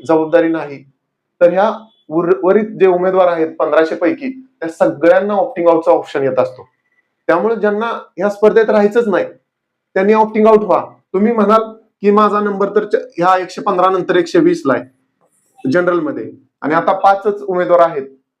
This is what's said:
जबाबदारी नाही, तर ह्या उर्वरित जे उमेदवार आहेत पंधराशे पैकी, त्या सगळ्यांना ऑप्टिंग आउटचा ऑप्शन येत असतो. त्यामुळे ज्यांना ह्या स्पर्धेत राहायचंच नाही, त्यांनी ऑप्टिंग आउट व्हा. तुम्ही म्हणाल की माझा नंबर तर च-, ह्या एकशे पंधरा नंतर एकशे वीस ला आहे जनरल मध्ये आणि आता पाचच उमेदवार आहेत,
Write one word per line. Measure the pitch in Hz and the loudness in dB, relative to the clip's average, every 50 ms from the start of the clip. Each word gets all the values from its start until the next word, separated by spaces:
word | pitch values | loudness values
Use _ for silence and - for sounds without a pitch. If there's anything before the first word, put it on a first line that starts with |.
| 131 | -2
जबाबदारी | 127 160 160 160 156 165 165 160 | 0 0 0 0 2 2 2 2
नाही, | 165 160 160 147 143 139 135 - _ _ _ _ _ _ _ _ _ _ _ | 2 -2 -4 -6 -10 -14 -16 -18 _ _ _ _ _ _ _ _ _ _ _
तर | 175 175 | 2 2
ह्या | 180 185 202 226 226 220 - _ _ _ _ - | 4 2 0 0 -2 -6 -14 _ _ _ _ -6
उर्वरित | 156 165 175 170 190 190 170 180 196 214 214 220 160 156 | -4 -2 0 0 0 0 2 2 2 2 0 -2 -2 0
जे | 190 | 2
उमेदवार | 190 180 175 180 185 185 190 180 | 2 2 2 0 0 2 2 2
आहेत | 175 175 165 160 156 - | 2 2 -2 -4 -4 -2
पंधराशे | - 165 147 147 156 160 160 175 | -4 -4 0 2 0 0 0 -2
पैकी, | 165 180 165 135 - 139 131 135 - - _ _ _ | -2 -2 -2 -2 -4 -8 -10 -10 -12 -18 _ _ _
त्या | 165 160 | -12 -12
सगळ्यांना | - - 190 160 - 143 160 170 180 190 202 202 208 | -4 -2 -2 -2 0 0 2 2 4 2 0 -2 -2
ऑप्टिंग | 196 175 175 - 185 170 170 | -2 -2 -4 -4 0 0 2
आउटचा | 165 165 - 180 | 2 2 2 2
ऑप्शन | 165 151 147 - - 147 135 | 0 0 0 -6 -6 -4 -4
येत | 135 127 127 | -2 -2 -2
असतो. | 127 127 - - - _ _ _ _ _ _ _ _ _ _ _ _ | -2 -4 -6 -16 -20 _ _ _ _ _ _ _ _ _ _ _ _
त्यामुळे | - 262 269 208 226 226 | -2 -2 0 0 -2 -2
ज्यांना | 208 190 208 202 208 226 233 220 - - _ _ | -2 -2 -2 -2 -2 -4 -6 -8 -10 -14 _ _
ह्या | 165 185 208 | -4 -4 -4
स्पर्धेत | 202 - 214 214 208 226 220 214 | -2 2 2 4 4 4 2 4
राहायचंच | 214 214 208 208 214 240 220 | 2 2 2 2 2 0 0
नाही, | 208 180 160 - - - _ _ _ _ _ _ _ _ _ _ _ _ | 0 -2 -2 -4 -4 -10 _ _ _ _ _ _ _ _ _ _ _ _
त्यांनी | 190 190 208 220 | -2 2 2 2
ऑप्टिंग | 220 220 214 - 220 214 | 2 2 0 0 2 4
आउट | 220 220 208 208 | 4 4 4 2
व्हा. | 180 160 139 - - - _ _ _ - | 2 0 -2 -2 -6 -18 _ _ _ -2
तुम्ही | 190 208 233 233 | 0 0 0 2
म्हणाल | 220 202 196 220 226 220 220 - - _ _ _ _ | 0 2 2 2 2 0 -2 -12 -20 _ _ _ _
की | 190 202 | 0 2
माझा | 202 208 214 202 196 208 | 4 4 2 2 0 -2
नंबर | 208 208 196 190 196 185 202 | -2 -2 -2 -2 -4 0 0
तर | 208 - | -2 -2
च-, | - - - - - _ | 0 -4 -4 -4 -8 _
ह्या | - 170 185 185 | 0 2 2 2
एकशे | 185 185 180 - - | 2 0 -6 -12 -6
पंधरा | - 202 190 180 180 190 | -4 -4 0 0 0 0
नंतर | 190 185 170 - 175 | 0 -2 -2 0 0
एकशे | 180 170 - - 175 | 0 0 2 0 2
वीस | 151 - 151 151 - | 2 2 0 0 -2
ला | 135 123 | -2 -2
आहे | 113 - - _ _ _ _ _ _ _ _ _ _ _ _ _ _ - 135 | -2 -4 -10 _ _ _ _ _ _ _ _ _ _ _ _ _ _ -6 -2
जनरल | 131 180 180 175 175 170 | 0 0 0 0 0 -2
मध्ये | 156 143 127 120 110 110 - - _ _ _ _ | -4 -4 -8 -10 -12 -14 -16 -20 _ _ _ _
आणि | - 139 160 | -6 -2 -2
आता | 170 170 202 185 | 0 0 0 -2
पाचच | - - 196 196 196 - 214 202 208 | 2 2 2 2 2 -2 -4 -4 -4
उमेदवार | - - 185 180 180 165 175 - | -6 -6 -4 -4 0 0 2 2
आहेत, | 170 165 160 143 135 135 - _ _ _ _ _ | 2 2 0 -6 -10 -10 -18 _ _ _ _ _